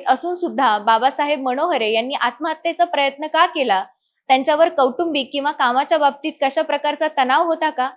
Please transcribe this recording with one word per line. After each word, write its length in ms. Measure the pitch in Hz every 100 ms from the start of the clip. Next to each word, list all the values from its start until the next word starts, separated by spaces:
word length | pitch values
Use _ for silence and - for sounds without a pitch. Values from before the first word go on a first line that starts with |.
| 277
असून 280 | 262 339 359
सुद्धा 420 | 339 220 254 208
बाबासाहेब 640 | 208 226 254 285 294 294
मनोहरे 500 | 262 254 339 285 220
यांनी 240 | 220 247 285
आत्महत्येचा 720 | 240 247 320 311 339 330 349
प्रयत्न 420 | 294 277 277 311
का 180 | 311 359
केला, 380 | 349 254 190 196 _ _ _ -
त्यांच्यावर 400 | 262 277 302 330
कौटुंबिक 600 | 320 262 254 339 294 247
किंवा 180 | 285 285
कामाच्या 460 | 294 277 247 294 320
बाबतीत 360 | 285 277 311 311
कशा 200 | 269 277
प्रकारचा 460 | 311 285 294 294 311 311
तणाव 280 | 254 277 339
होता 240 | 320 311
का, 200 | 302 254